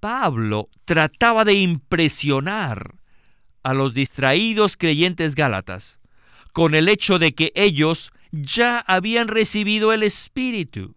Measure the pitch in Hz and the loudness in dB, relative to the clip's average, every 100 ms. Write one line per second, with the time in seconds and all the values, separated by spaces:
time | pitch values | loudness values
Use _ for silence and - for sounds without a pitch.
0 | 208 247 220 120 110 104 104 _ - 165 | -4 -2 -2 -2 -2 -2 -4 _ -2 0
1 | 156 - 233 226 214 202 190 165 - 170 | 0 2 2 4 4 4 2 0 -2 0
2 | 160 - 143 135 143 214 170 107 - - | 0 0 -2 -2 -2 -6 -6 -6 -12 -20
3 | - - _ _ _ _ 131 135 135 120 | -20 -20 _ _ _ _ -4 0 0 0
4 | 135 - 135 151 220 214 214 - 170 151 | -4 -2 0 2 0 2 0 2 0 2
5 | 175 175 160 143 143 98 95 92 - - | 0 0 -4 0 0 -2 -6 -12 -14 -20
6 | _ _ _ - - - 165 156 165 214 | _ _ _ -20 -12 0 2 4 2 2
7 | - 180 160 131 160 - 202 147 151 165 | 2 2 2 0 -4 2 0 2 0 0
8 | - _ - 156 143 220 240 240 - 185 | -6 _ -14 -12 -6 0 0 0 0 -2
9 | 190 233 233 214 214 208 208 214 214 220 | 0 -2 0 0 0 0 -2 0 2 2
10 | 214 - - - 254 226 156 - 92 | 0 -2 -10 -6 -6 -4 -8 -10 -12